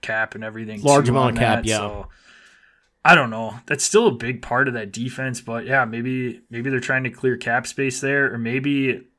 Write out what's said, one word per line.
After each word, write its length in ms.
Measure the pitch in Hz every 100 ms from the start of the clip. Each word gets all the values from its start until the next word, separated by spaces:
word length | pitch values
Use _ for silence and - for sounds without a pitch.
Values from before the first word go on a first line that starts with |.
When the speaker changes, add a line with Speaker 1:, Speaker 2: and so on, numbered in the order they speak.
Speaker 1:
cap 340 | - 110 110 104
and 80 |
everything, 380 | 110 110 110 107
Speaker 2:
Large 240 | 139 143 131
Speaker 1:
too, 40 |
Speaker 2:
amount 140 | 131 127
Speaker 1:
on 80 |
Speaker 2:
of 60 | 117
cap, 180 | 123 110
Speaker 1:
that, 80 | 110
Speaker 2:
yeah. 120 | 107
Speaker 1:
so 300 | 104 104 98 - _ - - _ _ _ _ _ 147
I 80 |
don't 160 | 170 123
know. 260 | 110 113 110 -
That's 160 | 143
still 240 | - 208 226
a 40 |
big 300 | 127 117 123
part 260 | - 123 135
of 60 |
that 180 | 120 104
defense, 500 | 107 123 120 131 120
but 240 | - 117 117
yeah, 200 | 135 123
maybe, 560 | 117 123 127 123 - _
maybe 200 | 117 127
they're 80 | 131
trying 240 | 127 131
to 80 | 131
clear 260 | - 131 123
cap 300 | - 120 120
space 340 | - 135 131
there, 320 | 135 143 139
or 40 | 117
maybe 680 | 117 127 135 143 135 113 -